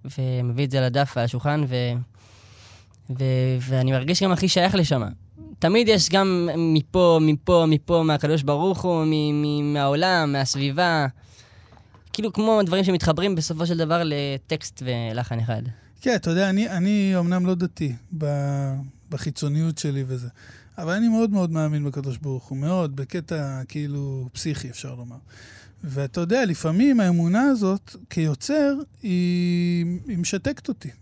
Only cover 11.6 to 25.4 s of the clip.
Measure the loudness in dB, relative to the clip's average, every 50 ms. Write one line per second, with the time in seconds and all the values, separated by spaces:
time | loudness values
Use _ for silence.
11.6 | -20 -20 -20 -20 _ -20 -20 -20 _ -10 -6 -4 -4 -2 0 0 2 4 4 4
12.6 | 4 2 2 2 2 2 2 2 2 0 2 2 0 0 0 -2 -2 -4 -4 -4
13.6 | -2 -2 0 -2 0 0 0 0 0 0 -2 -2 -4 -4 -6 -6 -4 -6 -6 -6
14.6 | -6 -12 -12 -8 -6 -4 -4 -4 -4 -4 -4 -4 -4 -4 -4 -4 -2 -2 -4 -4
15.6 | -6 -8 -10 -12 _ -20 _ -4 -2 0 0 0 0 0 0 2 2 2 2 0
16.6 | 0 -2 -2 -2 0 2 2 2 2 2 2 2 2 2 0 2 2 0 0 0
17.6 | -2 -4 -2 -4 -4 -4 -4 -8 -12 -12 -8 -4 -2 -2 -2 -2 -2 -2 -2 -2
18.6 | -2 -4 -4 -6 -8 -12 -16 -20 _ -10 -10 -6 -6 -6 -6 -4 -4 -2 0 0
19.6 | 0 0 -2 -2 -4 -2 -2 -2 -4 -4 -6 -8 -8 -12 -14 -16 -20 -20 -20 -20
20.6 | -20 -18 -12 -8 -4 -2 0 0 2 2 4 2 2 2 2 0 0 0 0 0
21.6 | 0 0 0 0 -2 -2 -4 -4 -6 -6 -6 -6 -6 -6 -6 -6 -8 -8 -8 -4
22.6 | -2 -2 0 0 -2 -2 -4 -8 -10 -6 -8 -8 -6 -4 -6 -4 -4 -6 -6 -8
23.6 | -10 -10 -8 -8 -6 -6 -6 -6 -6 -6 -6 -8 -8 -8 -10 -6 -6 -4 -4 -6
24.6 | -8 -10 -12 -12 -12 -12 -12 -12 -14 -16 -16 -18 -20 -20 -20 -20